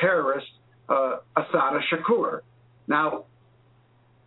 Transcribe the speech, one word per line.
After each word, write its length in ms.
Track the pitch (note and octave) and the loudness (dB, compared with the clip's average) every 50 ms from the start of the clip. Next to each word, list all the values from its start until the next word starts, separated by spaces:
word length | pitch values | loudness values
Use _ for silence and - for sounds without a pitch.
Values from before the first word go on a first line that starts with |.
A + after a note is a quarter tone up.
terrorist, 460 | E3 F#3 F#3 E3 C3+ C3 C3+ C#3 - - - _ _ _ _ _ _ - | 0 2 2 2 0 -2 -2 -4 -6 -12 -18 _ _ _ _ _ _ -2
uh, 280 | C3 C3+ C3+ C3 - - - _ - | 0 0 0 0 -2 -6 -10 _ -4
Assata 440 | D#3 D3 - - D#3+ C3+ C3+ C#3+ - - - | -4 -2 0 0 0 2 0 0 -2 -2 -2
Shakur." 500 | - - - - A#3+ A3 - - - - - _ _ _ _ _ _ _ _ - | -2 -2 0 2 2 2 2 0 -4 -6 -10 _ _ _ _ _ _ _ _ 0
Now, 380 | D3 D3 D#3 D3+ - - - - _ _ _ _ _ _ _ _ _ _ _ _ _ _ _ _ _ _ _ | 2 2 2 0 -2 -4 -10 -16 _ _ _ _ _ _ _ _ _ _ _ _ _ _ _ _ _ _ _